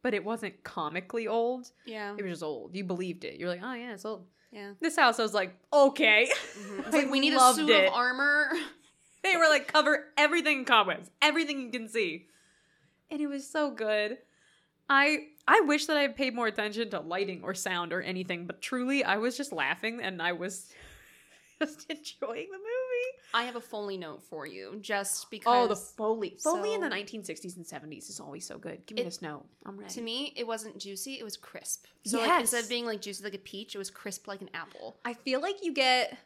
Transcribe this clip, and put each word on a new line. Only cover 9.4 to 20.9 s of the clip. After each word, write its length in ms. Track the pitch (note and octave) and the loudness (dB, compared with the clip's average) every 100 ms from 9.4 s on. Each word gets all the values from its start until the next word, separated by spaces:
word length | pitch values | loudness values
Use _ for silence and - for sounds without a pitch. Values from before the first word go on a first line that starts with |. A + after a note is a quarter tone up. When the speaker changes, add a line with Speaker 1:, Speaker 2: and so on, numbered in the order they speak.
| D#4+ | 6
Speaker 1:
like, 200 | D4 C#4+ | 6 6
"Cover 400 | D4+ D4 C#4+ - - | 4 6 2 0 4
everything 400 | D4 E4+ D4+ C#4 | 4 4 2 0
in 60 | |
cobwebs. 440 | B3+ A#3 F#3 D#3+ - _ | 6 6 6 0 -8 _
Everything 380 | D4 D4 D4+ C#4 | 4 4 0 -4
you 100 | B3 | -6
can 160 | A#3+ A3 | -8 -4
see." 380 | A3+ F#3 E3 - _ _ _ _ _ _ _ _ | -2 -2 -4 -14 _ _ _ _ _ _ _ _
And 120 | D4+ | -6
it 80 | D4 | -4
was 200 | C#4 C4+ | -4 -4
so 220 | D#4 D4 | -2 -2
good. 480 | A3 A3 G#3+ G#3 A#3+ _ _ _ _ _ _ - | -2 0 0 0 -4 _ _ _ _ _ _ 2
I, 380 | C#4 C#4+ D4+ - _ - | 4 4 2 -4 _ 4
I 140 | G4 | 6
wish 260 | D4+ D4 D4+ | 6 2 2
that 100 | D4+ | 2
I 60 | |
had 140 | C#4 - | 2 0
paid 180 | C4 | -2
more 140 | A#3+ A3+ | 0 -2
attention 420 | G#3+ G#3+ G#3 A3+ | -2 -4 -4 -4
to 80 | F#3 | -6
lighting 460 | D#3 F3+ G3 F3+ | -4 -4 -4 -6
or 100 | F3+ | -8
sound 380 | F#3 G3+ F3+ E3+ | -6 -4 -4 -2
or 100 | F3 | -4
anything, 460 | - F#3 F#3 F3 F3 | -4 -6 -4 -6 -8
but 120 | - | -10
truly, 440 | - B3+ B3 C#4 | -6 -2 0 0
I 140 | G#3 G3+ | 2 2
was 180 | A#3+ B3 | 0 -2
just 160 | C#4 | -6
laughing 480 | - C3+ E3+ A3 A#3+ | -2 -2 0 -4 -4
and 180 | F#3+ F3+ | -6 -2
I 120 | E3+ | -2
was 400 | F3 F3+ F3+ - - - | -2 -6 -8 -16 -20 -20